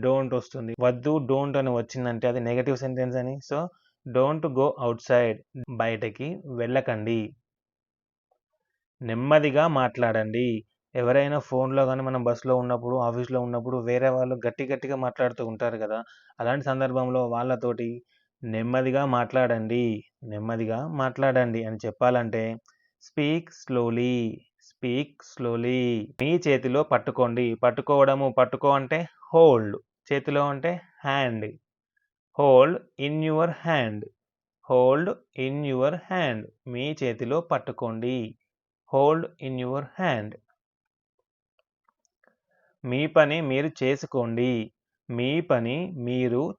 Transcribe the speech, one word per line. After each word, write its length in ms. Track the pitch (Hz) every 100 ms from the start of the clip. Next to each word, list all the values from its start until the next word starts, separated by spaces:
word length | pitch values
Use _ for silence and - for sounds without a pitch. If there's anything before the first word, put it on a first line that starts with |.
don't 320 | 127 135 131
వస్తుంది. 400 | 127 - 131 113 117
వద్దు, 340 | 123 123 139 156 127
don't 280 | 135 143 139
అని 140 | 131
వచ్చిందంటే 520 | 120 117 131 123 113 123
అది 140 | 123
నెగెటివ్ 360 | 117 123 127 127
సెంటెన్స్ 400 | 131 127 127 127
అని. 160 | 127 135
So, 140 | - 143 180 _ _ _ 135
don't 400 | 123 135 156 156
go 180 | 131 143 -
outside. 600 | 120 117 - 123 120 107 _ 131 123 117
బయటకి 500 | 113 113 113 107 143 196 147 120
వెళ్ళకండి. 640 | 117 131 127 113 107 113 104 - _ _ _ _ _ _ _ _ _ _ _ _ _ _ _ -
నెమ్మదిగా 640 | 120 113 135 151 147 139 165
మాట్లాడండి. 800 | 143 123 - 117 110 110 117 123 110 - _ _ 127
ఎవరైనా 420 | 120 139 143 147
ఫోన్లో 440 | - 131 131 135 131
కానీ, 160 | 131
మనం 200 | 131 127
బస్సులో 320 | 120 117 131 127
ఉన్నప్పుడు, 380 | 123 120 120 127
ఆఫీస్లో 400 | 120 120 123 127
ఉన్నప్పుడు 360 | 120 120 120 127
వేరే 260 | 117 123 131
వాళ్ళు 260 | 127 127 123
గట్టి 280 | 117 - 135
గట్టిగా 300 | 135 135 135
మాట్లాడుతూ 480 | 127 - 123 117 117
ఉంటారు 320 | 110 117 113
కదా, 220 | 107 110 113 _ _ -
అలాంటి 280 | 117 139 139
సందర్భంలో 580 | 131 131 127 127 127 123
వాళ్ళతోటి 600 | 117 127 123 120 117 117 120 _ _ _ -
నెమ్మదిగా 600 | 120 110 117 131 131 135 139
మాట్లాడండి, 800 | 123 117 131 123 117 110 120 120 107 - _
నెమ్మదిగా 560 | 120 104 110 113 110 113 156
మాట్లాడండి 720 | 151 131 123 135 127 120 113
అని 160 | 110 110
చెప్పాలంటే 640 | 113 - 123 123 113 113 113 113 _ _ _ _
speak 440 | - - 147 165 160
slowly. 600 | - - 123 120 117 123 123 113 - _ _ _ -
Speak 300 | - 123 147 _
slowly. 580 | - - 120 117 120 127 123 113 110 -
మీ 140 | 139 170
చేతిలో 440 | 165 131 127 135
పట్టుకోండి. 600 | 151 123 - 131 123 117 120 113
పట్టుకోవడము, 720 | 123 117 131 143 135 135 135
పట్టుకో 360 | 123 127 131 143
అంటే 280 | 139 131 160 170 _ -
హోల్డ్, 500 | 165 165 120 107 101 _ _ -
చేతిలో 360 | 143 139 143 143
అంటే 260 | 139 165 175 - _
హ్యాండ్. 460 | 143 139 127 110 107 - _ _ _ _ _ _ _ -
Hold 360 | 143 127 143 180 - -
in 180 | 143 156
your 260 | 156 156 170 151
hand. 440 | 165 151 117 104 - _ _ _ _ _ -
Hold 400 | 127 127 139 180 - _ -
in 180 | 131 143
your 300 | 143 131 139 165
hand. 380 | - 185 147 110 - _ 127
మీ 200 | 123 139
చేతిలో 440 | 151 131 117 120 151
పట్టుకోండి. 760 | 170 143 - - 117 110 123 127 110 - _ _ _ _ -
Hold 320 | 135 143 160 165 -
in 160 | 135 127
your 260 | 127 139 135
hand. 380 | - 180 123 104 - _ _ _ _ _ _ _ _ _ _ _ _ _ _ _ _ _ _ _ _ _ _ _ _
మీ 180 | 127 127 156
పని 300 | 160 147 156
మీరు 300 | 147 131 151 -
చేసుకోండి. 760 | 131 139 143 131 117 113 123 120 110 _ _ _ -
మీ 220 | 120 127 160
పని 360 | 175 127 117 143 185 160
మీరు 420 | 120 127 127 123 156